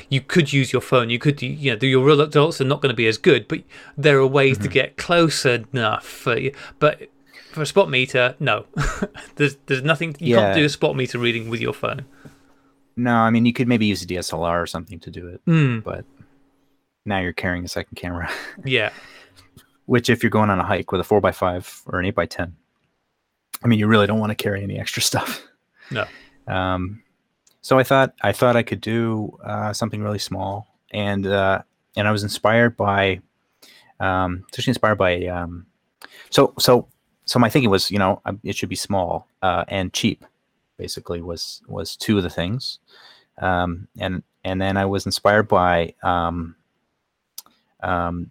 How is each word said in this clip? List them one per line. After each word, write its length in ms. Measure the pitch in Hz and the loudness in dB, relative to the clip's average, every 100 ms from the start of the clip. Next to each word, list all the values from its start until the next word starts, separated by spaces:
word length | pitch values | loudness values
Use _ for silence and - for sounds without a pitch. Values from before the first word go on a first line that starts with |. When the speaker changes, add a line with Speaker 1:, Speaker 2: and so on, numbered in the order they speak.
| - | -4
Speaker 1:
you 120 | 135 | -4
could 320 | - 180 147 | 0 2 2
use 200 | 139 127 | 2 0
your 80 | 123 | -2
phone. 300 | - 127 117 | 2 0 2
You 80 | 120 | 0
could, 240 | 151 143 | 0 -2
you 280 | 127 147 135 | -6 -4 -2
know, 60 | 107 | 0
do 100 | 135 | 2
your 160 | 131 | 4
real 160 | 135 143 | 6 4
adults 400 | 151 147 160 - | 4 4 2 2
are 40 | |
not 160 | 131 143 | -2 0
gonna 140 | 139 | 0
be 140 | 117 113 | 2 0
as 100 | 110 | 2
good, 300 | 180 123 110 | 4 4 2
but 140 | 160 - - - - | -8 -10 -20 -16 -2
there 200 | 147 139 | 4 4
are 80 | 135 | 4
ways 300 | 139 135 110 | 4 2 2
to 60 | |
Speaker 2:
Mm-hmm. 80 | 101 | 0
Speaker 1:
get 240 | 135 131 - | 0 -2 -6
close 480 | - 170 165 - | 0 4 4 2
enough. 600 | 135 120 110 127 110 104 - | 0 0 -2 -4 -2 -2 -8
For, 320 | - - 117 135 - - - | -8 -2 -2 -2 -8 -16 0
but 320 | 151 - - _ _ - - | 0 0 -10 _ _ -20 -16
for 120 | 160 | -8
a 40 | 147 | 0
spot 240 | 196 185 | 2 2
meter, 460 | 127 127 127 123 127 | 2 0 2 0 0
no. 280 | 135 104 - - - - | -2 -2 -4 -4 -4 -4
<laughs> 340 | 202 - - - | -8 -10 -20 -2
There's, 200 | 147 143 - | -2 -2 -4
there's 160 | 135 | -4
nothing, 340 | 143 156 165 143 | -2 -2 -4 -6
you 160 | 165 117 | 2 4
can't 140 | 104 | 4
Speaker 2:
Yeah. 100 | 165 | 4
Speaker 1:
do 40 | |
a 40 | 147 | 0
spot 240 | - 151 143 | 0 -2 -2
meter 220 | 127 120 | -4 -2
reading 320 | 120 117 113 | -2 -2 -6
with 100 | 113 | -6
your 140 | 120 | -6
phone. 320 | - 113 127 - _ - - _ _ _ _ _ - | -4 -6 -6 -12 _ -20 -20 _ _ _ _ _ -4
Speaker 2:
No, 200 | 120 117 | 2 4
I 140 | 113 | 4
mean, 140 | 113 | 4
you 80 | 120 | 4
could 140 | 117 123 | 2 2
maybe 180 | 120 107 | 2 2
use 140 | 92 | 0
a 40 | 87 | -4
D 100 | 90 | -6
S 160 | 85 | -6
L 120 | 80 | -4
R 180 | 85 87 | -2 -2
or 40 | 85 | -2
something 340 | 87 82 85 | -6 -10 -16
to 100 | - | -16
do 160 | 82 87 | -16 -16
it, 140 | 90 - | -8 0
Speaker 1:
Mm. 360 | 165 139 117 | 2 2 0
Speaker 2:
but 220 | 107 - - _ - _ _ _ _ _ _ _ | -6 -12 -14 _ -20 _ _ _ _ _ _ _
now 140 | - 98 | -4 -2
you're 140 | 90 | -2
carrying 320 | - 92 90 | -4 -4 -4
a 40 | 90 | -6
second 280 | - 87 - | -8 -10 -10
camera. 340 | 87 87 85 - - | -8 -6 -8 -10 -12
<laughs> 180 | - | -12
Speaker 1:
Yeah. 280 | 131 123 107 - - - - _ _ _ _ _ - | -2 0 0 -6 -18 -20 -20 _ _ _ _ _ 0
Speaker 2:
Which, 220 | 123 120 | 2 4
if 140 | 113 | 2
you're 80 | 117 | 2
going 200 | 107 104 | 2 2
on 100 | 95 | 2
a 40 | |
hike 280 | 87 92 - | 0 -2 -2
with 80 | 92 | -4
a 40 | |
four-by-five 800 | - 104 95 - 92 90 - - - | 2 2 2 0 -2 -2 -8 -16 -8
or 120 | 92 | -4
an 80 | 92 | -2
eight-by-ten, 480 | 95 85 - 87 85 _ _ _ _ _ _ _ _ _ - | -2 -4 -4 -8 -10 _ _ _ _ _ _ _ _ _ -4
I 20 | 120 | 2
mean, 140 | 110 | 2
you 80 | 104 | 4
really 180 | 110 101 | 4 4
don't 140 | 110 | 2
wanna 160 | 107 107 | -2 -2
carry 260 | 107 98 | -4 -4
any 160 | 98 101 | -6 -8
extra 240 | - - | -6 -4
stuff. 400 | - - - - - _ _ _ - | -2 -2 -6 -10 -16 _ _ _ -10
Speaker 1:
No. 140 | 120 98 - - _ - | -6 -6 -10 -20 _ -6
Speaker 2:
Um, 560 | 92 92 92 92 107 _ _ _ _ _ _ | -4 -2 -2 -4 -8 _ _ _ _ _ _
so 160 | - 131 | 2 4
I 60 | |
thought, 320 | 123 135 131 - | 6 4 2 0
I 80 | 104 | -2
thought 240 | 98 127 | 2 4
I 80 | 117 | 4
could 180 | 113 104 | 0 -6
do, 560 | - 117 117 110 101 - | -4 -2 0 -2 -4 -10
uh, 280 | 104 104 104 | -10 -6 -4
something 280 | 101 113 107 | -4 -4 -4
really 200 | 104 104 | -4 -6
small, 480 | - 95 95 101 - _ _ | -6 -6 -6 -8 -12 _ _
and, 340 | 104 101 101 95 | -6 -2 -2 0
uh, 360 | 101 95 92 - _ _ - | 0 2 0 -4 _ _ -2
and 100 | 104 | 0
I 60 | |
was 100 | 107 | 0
inspired 540 | 104 - 107 113 120 117 | -2 -2 2 4 4 2
by, 440 | 104 98 98 87 - _ _ _ - - _ _ | 0 2 2 0 -8 _ _ _ -20 -20 _ _
um, 460 | 95 92 92 90 - | -2 0 -2 -4 -10
especially 180 | - 123 | -6 -4
inspired 260 | 117 110 104 | 0 0 2
by, 300 | 95 87 90 | 2 0 -2
um, 400 | 87 85 87 - _ _ _ - - - | -6 -8 -10 -18 _ _ _ -20 -20 -2
so, 240 | - 139 - | 2 2 2
so, 260 | - 123 - _ _ _ | 4 4 2 _ _ _
so 160 | - 123 | -4 2
my 80 | 113 | 2
thinking 200 | 151 120 | 2 2
was, 200 | 95 - | 2 2
you 80 | 101 | 0
know, 240 | 95 95 - | 0 0 -6
um, 140 | 101 | -8
it 100 | - | -8
should 140 | 98 95 | -8 -6
be 80 | 90 | -8
small, 500 | - 98 87 82 - _ | -4 -4 -2 -6 -10 _
uh, 220 | 95 87 - | -2 -2 -2
and 260 | 98 90 | -4 -4
cheap, 320 | - 117 - _ _ _ _ _ - | -2 -2 -2 _ _ _ _ _ -14
basically 420 | 90 - - 87 | -12 -12 -8 -10
was, 420 | 85 85 - - - | -8 -10 -10 -14 -14
was 300 | 101 - - | -12 -10 -8
two 200 | - 104 | 0 0
of 60 | |
the 80 | 87 | 0
things. 480 | - 87 120 - - _ _ - - _ - | -4 -4 -6 -8 -14 _ _ -20 -20 _ -6
Um, 500 | 92 90 90 85 101 - | -2 0 -2 -6 -10 -8
and, 240 | 92 92 - _ | -6 -6 -10 _
and 160 | 95 95 | -6 -2
then 160 | 95 98 | 0 0
I 100 | 98 | 0
was 180 | 98 | -2
inspired 440 | 98 - 101 107 101 | -4 -2 2 2 4
by, 460 | 98 90 87 82 - | 4 4 2 0 -4
um, 500 | 90 87 85 85 85 82 _ _ _ _ _ _ _ - - _ _ _ | -2 0 -2 -4 -8 -12 _ _ _ _ _ _ _ -20 -20 _ _ _
um, 480 | 92 90 87 87 87 | -4 -2 -2 -4 -8